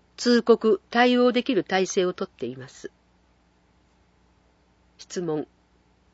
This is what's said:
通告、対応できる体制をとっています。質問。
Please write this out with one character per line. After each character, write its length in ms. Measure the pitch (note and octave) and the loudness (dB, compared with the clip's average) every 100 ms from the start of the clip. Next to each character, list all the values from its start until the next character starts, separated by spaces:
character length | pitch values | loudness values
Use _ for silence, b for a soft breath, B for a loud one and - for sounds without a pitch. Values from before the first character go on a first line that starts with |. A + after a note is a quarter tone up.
| _ - | _ -6
通 260 | A#3+ A#3+ | 0 2
告、 380 | - A3+ A3 - - | 4 2 2 -2 -2
対 280 | A#3 B3 B3 | 2 2 4
応 140 | B3 | 2
で 120 | A#3+ | 2
き 120 | A#3+ G#3 | -2 -2
る 80 | |
体 240 | - F#3+ F#3 | -2 -2 -2
制 180 | G3 F3+ | -2 -2
を 60 | |
と 140 | F3+ G3 | -4 -10
っ 40 | |
て 160 | - A#2+ | -10 -12
い 120 | C3 | -12
ま 100 | C3 | -18
す。 240 | - - _ _ _ _ _ _ _ _ _ _ _ _ _ _ _ _ _ _ _ _ _ | -20 -20 _ _ _ _ _ _ _ _ _ _ _ _ _ _ _ _ _ _ _ _ _
質 240 | - F#3+ | -14 -8
問。 260 | E3+ D3+ - _ _ _ _ _ _ | -6 -6 -8 _ _ _ _ _ _